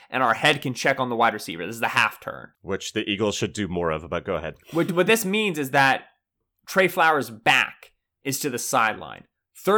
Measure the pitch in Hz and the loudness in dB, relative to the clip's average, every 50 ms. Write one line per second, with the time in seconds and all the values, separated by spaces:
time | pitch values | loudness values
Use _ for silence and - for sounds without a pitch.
0 | - - - 127 131 117 113 - - 147 151 151 - 139 123 - - 143 135 - | -16 -6 -2 0 2 2 2 4 4 2 2 2 -2 -6 -6 -2 0 0 0 0
1 | 127 123 120 113 117 113 107 107 - - 85 82 85 92 117 117 117 110 - 123 | 0 -2 2 2 2 2 2 0 -8 -8 -8 -8 -8 -8 -6 -2 -2 0 2 2
2 | 110 107 - - - - - 65 - - _ _ - 87 95 95 - - - 110 | 2 2 0 -6 -12 -12 -12 -12 -16 -20 _ _ -8 -6 -6 -6 -6 -4 -4 -4
3 | - - 101 95 110 104 101 - 113 98 - 107 101 82 90 87 85 82 78 76 | -2 -2 0 0 0 0 0 0 -4 -4 -4 -4 -4 -2 -2 -2 0 0 -2 -2
4 | 82 - 90 85 - 101 90 78 80 78 76 _ _ - 147 165 165 - 165 175 | -4 -6 -6 -6 -4 -4 -4 -4 -4 -8 -10 _ _ -6 -2 -2 -2 0 2 0
5 | 180 185 226 220 214 185 202 220 214 202 165 151 139 131 139 139 135 135 123 - | 2 2 2 0 0 -2 -2 0 0 -2 -2 -4 -4 0 2 2 4 4 2 0
6 | - _ _ _ _ _ _ _ _ _ _ _ _ - - 190 190 175 - 185 | -4 _ _ _ _ _ _ _ _ _ _ _ _ -2 2 2 2 2 4 2
7 | 165 160 160 143 120 117 110 104 - 151 135 127 101 - - _ - - _ _ | 4 4 4 2 0 -4 -8 -2 0 2 4 4 2 0 -4 _ -20 -20 _ _
8 | _ _ _ _ - 139 135 - - 143 120 113 - - 139 123 113 110 104 92 | _ _ _ _ -8 -6 -6 -4 -4 -4 -4 -4 -4 0 0 2 2 2 0 -4
9 | 82 67 52 50 - _ _ _ _ _ _ - - 202 208 | -10 -14 -16 -18 -20 _ _ _ _ _ _ -6 0 2 2